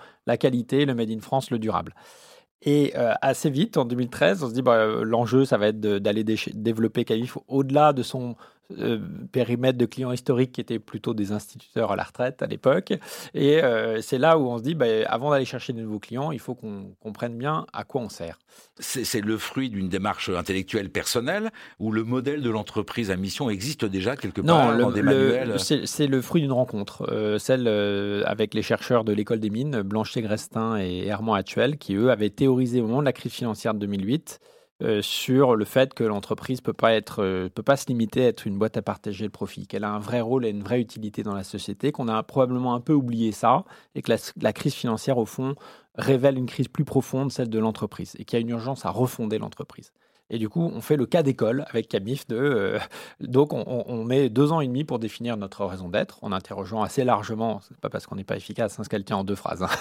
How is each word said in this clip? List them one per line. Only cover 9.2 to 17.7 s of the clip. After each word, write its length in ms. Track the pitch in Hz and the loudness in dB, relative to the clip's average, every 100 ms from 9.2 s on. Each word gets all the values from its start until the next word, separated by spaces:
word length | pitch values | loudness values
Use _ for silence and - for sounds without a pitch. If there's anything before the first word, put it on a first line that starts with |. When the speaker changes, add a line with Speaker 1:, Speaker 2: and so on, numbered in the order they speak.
| 127 | -4
Speaker 1:
périmètre 480 | 123 117 120 131 123 | 0 2 2 2 2
de 80 | 120 | 0
clients 240 | - 127 | -2 -4
historiques 400 | 123 - 123 131 | -2 0 2 0
qui 100 | 123 | -2
étaient 200 | 117 113 | -6 -6
plutôt 340 | - 104 123 | -6 -8 -4
des 160 | 110 98 | -2 -2
instituteurs 640 | 104 - - - 117 104 | -4 -8 -18 -8 -2 0
à 40 | 95 | 0
la 60 | |
retraite 400 | - - 127 - | -4 -2 -4 -2
à 40 | - | -6
l'époque. 480 | 104 131 170 - 180 - - - | 0 2 2 0 -6 -6 -16 -8
Et, 300 | 147 143 156 | 2 4 6
euh, 380 | 135 110 113 110 | 4 2 0 -2
c'est 180 | - 127 | -2 2
là 200 | 151 165 | 4 4
où 100 | 127 | 2
on 100 | 117 | -2
se 60 | |
dit, 100 | 127 | -2
bah, 120 | 165 117 110 107 | 0 2 2 2
avant 240 | 117 147 | 0 2
d'aller 140 | 139 | 2
chercher 280 | 127 127 - | 0 -6 -8
de 80 | 117 | -8
nouveaux 200 | 110 104 | -6 -8
clients, 320 | - 120 156 | -8 -6 -6
il 80 | 123 | -6
faut 160 | - 123 | -8 -10
qu'on 400 | 110 101 98 - | -10 -12 -14 -14
comprenne 380 | 110 104 120 117 | -14 -8 -8 -4
bien 280 | 143 160 - | -4 -4 -6